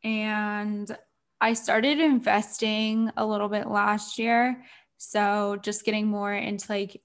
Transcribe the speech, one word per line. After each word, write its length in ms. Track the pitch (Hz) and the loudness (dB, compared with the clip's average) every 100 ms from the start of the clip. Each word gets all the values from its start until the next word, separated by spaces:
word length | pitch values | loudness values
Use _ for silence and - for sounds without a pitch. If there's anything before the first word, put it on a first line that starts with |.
and 960 | 220 220 214 214 208 208 208 208 208 - _ _ _ _ | -4 -2 -2 -2 -2 -4 -4 -6 -8 -12 _ _ _ _
I 120 | 220 | 2
started 480 | 226 - 220 269 302 | 2 2 2 4 4
investing 1120 | 320 262 - 208 208 - 220 214 220 220 226 - | 4 4 4 2 0 -2 -2 0 0 0 0 0
a 80 | |
little 240 | 214 208 208 | -2 0 -2
bit 200 | 208 - | -2 -2
last 500 | 208 208 208 - - | 0 2 0 -4 -4
year. 460 | 226 233 247 247 - - _ _ | 2 4 2 -2 -12 -20 _ _
So 600 | - 208 208 208 202 202 | -4 0 2 2 0 -2
just 220 | 208 208 | -4 -4
getting 240 | - 214 214 | -2 0 0
more 240 | 208 202 | 0 -2
into, 320 | 202 - 202 - | -4 -4 -8 -6
like, 280 | 208 196 - | -4 -4 -10